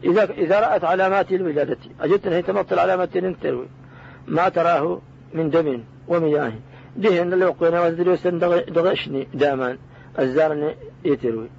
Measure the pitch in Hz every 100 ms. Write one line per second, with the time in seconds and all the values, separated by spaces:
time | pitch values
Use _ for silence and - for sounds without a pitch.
0 | 175 180 190 208 170 196 220 202 165 185
1 | 190 196 185 185 180 147 131 131 - -
2 | 147 196 196 170 175 202 185 180 180 185
3 | 180 - 185 165 151 127 131 - - -
4 | - - - 156 180 175 165 165 156 180
5 | - - - 160 160 165 156 127 113 -
6 | - 170 160 147 131 110 - - - -
7 | 208 175 175 185 185 151 165 170 170 165
8 | 175 170 180 175 175 175 - 165 175 -
9 | - 135 131 135 143 135 127 131 - -
10 | - - 131 135 156 151 147 - - -
11 | 170 139 127 113 113